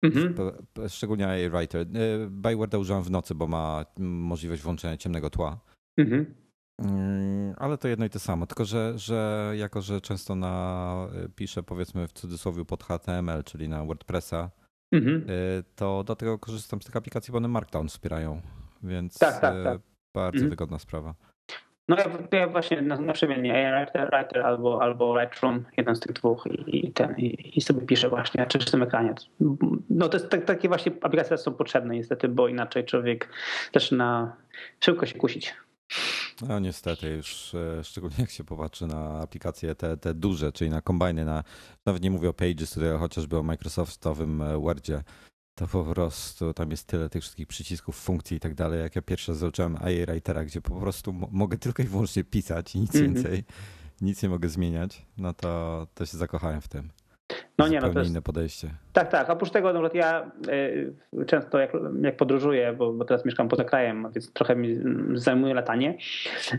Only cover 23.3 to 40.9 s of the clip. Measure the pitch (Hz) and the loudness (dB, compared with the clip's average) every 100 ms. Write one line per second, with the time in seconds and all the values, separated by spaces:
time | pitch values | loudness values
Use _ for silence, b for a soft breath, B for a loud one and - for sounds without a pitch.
23.3 | 131 123 123 135 135 143 143 139 139 135 | 2 2 4 4 2 2 0 2 2 2
24.3 | 127 131 120 120 113 123 120 120 120 120 | 2 2 4 2 4 4 4 4 4 2
25.3 | - 131 120 120 - 120 117 - - 120 | 0 0 0 -2 -2 2 0 -2 0 2
26.3 | 117 - - - - - - 104 104 123 | 2 0 -4 0 0 0 2 2 2 -2
27.3 | - - 151 - 135 123 120 123 120 120 | -2 -2 0 2 2 4 4 4 2 0
28.3 | - 123 139 123 131 123 113 113 107 - | 0 2 2 4 4 4 4 2 0 -6
29.3 | - 156 139 - - - 165 170 190 - | 2 2 4 2 2 2 4 4 2 2
30.3 | 180 - 180 180 180 180 - 165 156 143 | 0 2 2 4 2 0 0 2 2 2
31.3 | 151 - 123 147 131 120 117 113 123 123 | 2 0 -2 2 2 2 -2 -2 0 2
32.3 | 123 123 123 117 127 120 127 120 117 - | 4 4 2 -2 -2 0 0 2 -2 -4
33.3 | B B B B 139 - 127 120 117 117 | B B B B 4 4 2 4 2 0
34.3 | - _ B B B - 175 - - - | -6 _ B B B 4 4 2 0 -2
35.3 | - - - - _ - B B B B | 0 -8 -12 -18 _ -8 B B B B
36.3 | - 127 104 95 87 87 82 78 78 - | -8 -4 0 0 -2 -4 -4 -4 -4 -6
37.3 | - - 87 82 80 78 - 90 71 123 | -12 -8 -6 -4 -6 -8 -8 -6 -2 -2
38.3 | - 80 78 78 - 82 78 78 78 80 | -4 -10 -6 -8 -6 -6 -6 -6 -6 -8
39.3 | - 87 - 82 78 85 80 85 80 98 | -8 -8 -4 -6 -4 -4 -2 -4 0 0
40.3 | 85 76 - 82 78 - | 2 -2 -2 -2 0 2